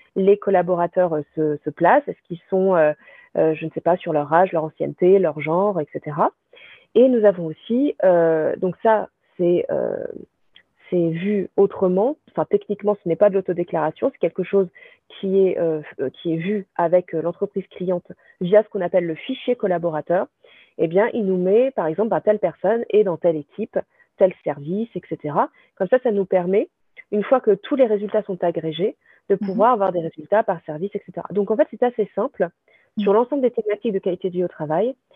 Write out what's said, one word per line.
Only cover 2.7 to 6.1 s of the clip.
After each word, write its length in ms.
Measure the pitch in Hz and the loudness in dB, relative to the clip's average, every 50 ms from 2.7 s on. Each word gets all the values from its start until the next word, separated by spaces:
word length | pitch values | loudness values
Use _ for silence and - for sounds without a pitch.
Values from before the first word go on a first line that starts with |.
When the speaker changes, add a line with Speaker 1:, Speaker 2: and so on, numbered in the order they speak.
| 185 | 4
Speaker 1:
euh, 160 | 165 156 151 151 - _ - - - - _ - - | 4 4 2 0 -2 _ -20 -20 -20 -20 _ -2 0
euh, 160 | 160 160 156 | 0 0 0
je 100 | 156 160 | -2 -6
ne 60 | 160 | -8
sais 100 | - - | -8 -4
pas, 160 | - 165 170 | 0 0 0
sur 160 | - - 175 | 0 -2 -2
leur 180 | 156 147 147 139 | -2 -2 0 2
âge, 220 | 156 170 190 185 | 2 2 2 2
leur 120 | 180 160 156 | 0 -4 -4
ancienneté, 540 | 156 - - 156 143 147 - 180 180 196 196 | -6 -6 -6 -8 -8 -2 2 4 4 6 4
leur 220 | 185 160 147 151 | 4 0 -2 -4
genre, 400 | 143 151 160 180 196 208 196 170 | -4 -2 0 0 0 0 -2 -4
et 80 | 147 - | -6 -6
cetera. 420 | - - - 151 | -10 -10 -10 -8